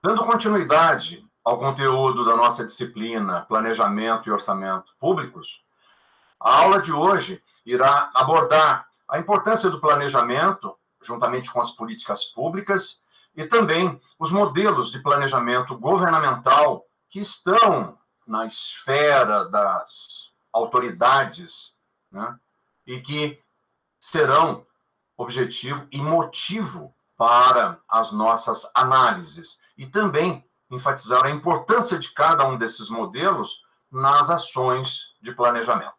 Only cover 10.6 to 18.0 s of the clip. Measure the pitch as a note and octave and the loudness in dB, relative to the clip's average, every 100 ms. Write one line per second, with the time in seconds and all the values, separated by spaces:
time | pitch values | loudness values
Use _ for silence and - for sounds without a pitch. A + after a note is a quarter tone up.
10.6 | G3 - _ _ - A#2+ A#2+ B2 B2+ B2 | -10 -16 _ _ -14 -4 -2 -2 -4 -4
11.6 | A#2 - A2+ A2+ - G2+ - - D3+ F#3 | -4 -6 -12 -12 -8 -8 -8 -6 -6 -6
12.6 | G3+ G3 - - _ _ _ - D3+ A#3 | -2 -2 -2 -18 _ _ _ -12 0 2
13.6 | G#3 E3 F3+ C#3 _ _ C#3+ F#3+ G#3 C#3+ | 2 2 0 -4 _ _ -2 0 2 2
14.6 | G#3 D3 A#2+ C3 C#3+ C#3+ C#3 C3 A#2+ B2 | 0 0 -4 -6 0 0 0 -2 0 -2
15.6 | C3+ B2 A2+ F#3+ F3+ D#3+ D3 B2+ - D3 | -2 -6 0 2 2 2 0 -2 4 4
16.6 | A#2+ - _ _ _ G3 G3+ - F3+ F#3 | 4 0 _ _ _ -12 -12 -6 2 4
17.6 | - B2 - - | 6 4 -4 -12